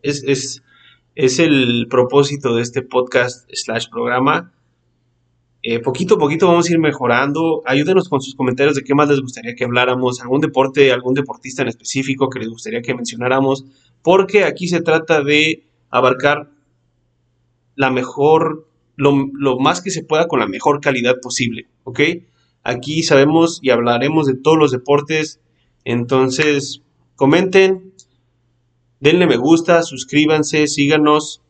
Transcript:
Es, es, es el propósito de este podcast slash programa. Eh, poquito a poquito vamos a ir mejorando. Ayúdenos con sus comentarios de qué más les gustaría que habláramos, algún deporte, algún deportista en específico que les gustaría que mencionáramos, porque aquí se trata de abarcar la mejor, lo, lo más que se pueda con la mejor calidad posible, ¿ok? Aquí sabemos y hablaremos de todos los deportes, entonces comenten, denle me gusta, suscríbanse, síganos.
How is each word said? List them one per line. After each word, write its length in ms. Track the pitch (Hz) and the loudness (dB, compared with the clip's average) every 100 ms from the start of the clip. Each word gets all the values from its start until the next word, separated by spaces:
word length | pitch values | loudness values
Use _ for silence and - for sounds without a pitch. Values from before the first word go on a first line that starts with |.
Es, 220 | 165 143 | -6 -6
es, 400 | 135 135 - - _ _ _ _ _ | -2 -2 -2 -12 _ _ _ _ _
es 240 | - 131 131 | -2 0 2
el 480 | 165 139 123 120 113 | 2 2 2 0 0
propósito 680 | 127 123 139 139 143 131 117 | 0 2 2 2 -2 -2 -2
de 60 | |
este 200 | 120 120 | -2 -6
podcast 680 | 127 131 127 131 123 - _ | -4 -4 0 0 -2 -6 _
slash 360 | - - 113 113 | -12 -6 -6 -6
programa. 600 | 117 120 123 135 165 175 _ _ _ _ _ _ _ _ _ _ _ 117 | -6 -4 0 0 -2 -6 _ _ _ _ _ _ _ _ _ _ _ -6
Eh, 120 | 117 | -4
poquito 380 | 123 123 185 214 | -4 -4 0 2
a 20 | |
poquito 280 | 147 160 185 | 2 2 2
vamos 220 | 170 170 | 2 2
a 40 | |
ir 60 | 165 | 0
mejorando. 840 | 156 135 123 120 143 147 165 156 | 0 -2 0 0 0 -2 -2 -2
Ayúdenos 460 | 123 139 151 190 180 | -2 -2 2 0 0
con 100 | 139 | -4
sus 140 | 135 | -6
comentarios 420 | - 127 127 143 139 | -4 -4 0 0 0
de 80 | |
qué 100 | 135 | -2
más 140 | 139 147 | 0 2
les 140 | 139 | 0
gustaría 320 | 131 120 117 | -2 -12 -14
que 100 | 120 | -8
habláramos, 560 | 120 120 127 127 127 123 | -4 0 0 0 -2 -4
algún 220 | 123 135 | -4 -2
deporte, 500 | 151 131 131 139 135 | -2 0 0 4 2
algún 220 | 123 127 | 2 -2
deportista 480 | 131 127 113 131 127 | -4 -4 -10 -14 -6
en 60 | 123 | -6
específico 600 | 113 - 135 135 131 135 | -6 -8 -6 -4 -2 -4
que 100 | 127 | -4
les 120 | 113 | -12
gustaría 320 | 113 107 113 | -12 -10 -10
que 120 | 123 | -6
mencionáramos, 720 | 123 117 113 123 131 135 135 135 _ _ _ | -8 -8 -6 -2 0 0 -2 -6 _ _ _
porque 420 | - 190 190 202 | 2 2 4 2
aquí 240 | 175 - 175 | 0 -2 -4
se 140 | 170 | -2
trata 420 | 170 160 160 160 | 0 0 2 0
de 400 | 143 147 156 160 _ _ _ | 2 2 2 -2 _ _ _
abarcar 640 | 120 127 127 143 147 147 _ _ _ _ _ _ _ _ _ _ _ _ - | 0 2 2 0 0 -4 _ _ _ _ _ _ _ _ _ _ _ _ -2
la 140 | 135 | 0
mejor, 800 | 127 - - 147 160 160 151 - _ _ - | 0 -4 0 2 4 2 -6 -14 _ _ -2
lo, 340 | 143 139 135 | 2 2 -2
lo 260 | 143 139 123 | -4 -2 0
más 220 | 143 180 | 0 -2
que 100 | 185 | -6
se 140 | 160 | -10
pueda 240 | - 156 170 | -4 -2 0
con 100 | 135 | 0
la 80 | 104 | -2
mejor 360 | 98 151 143 | -2 0 0
calidad 320 | 143 127 120 127 | 0 0 0 -2
posible, 440 | 123 120 120 113 - _ | -4 -6 -4 -6 -16 _
¿ok? 160 | - 110 151 175 _ _ _ _ | -16 -2 -2 -2 _ _ _ _
Aquí 400 | - 123 131 160 | -8 -6 -4 -4
sabemos 560 | 160 147 143 160 165 - | 2 4 4 4 0 0
y 80 | 135 | 0
hablaremos 560 | 117 120 120 135 156 143 | 0 2 0 0 0 0
de 100 | 127 | -2
todos 220 | 160 160 | 0 2
los 120 | 147 | 2
deportes, 680 | 127 131 143 147 156 156 - _ _ _ _ - | 0 0 0 0 -4 -4 -10 _ _ _ _ -6
entonces 960 | 120 120 135 131 131 151 143 139 - _ _ _ _ | -6 0 0 0 0 0 0 -4 -14 _ _ _ _
comenten, 760 | 139 165 190 190 190 190 - _ _ _ _ _ _ _ _ _ _ _ | 2 2 4 4 4 0 -8 _ _ _ _ _ _ _ _ _ _ _
denle 260 | 139 175 175 | 2 4 4
me 120 | 117 | 2
gusta, 440 | 135 165 175 170 | 4 2 4 2
suscríbanse, 840 | 165 131 - 147 151 156 151 156 147 | 2 -8 -4 0 2 2 0 0 0
síganos. 720 | 147 143 156 151 151 151 - _ | 0 0 2 4 2 0 -16 _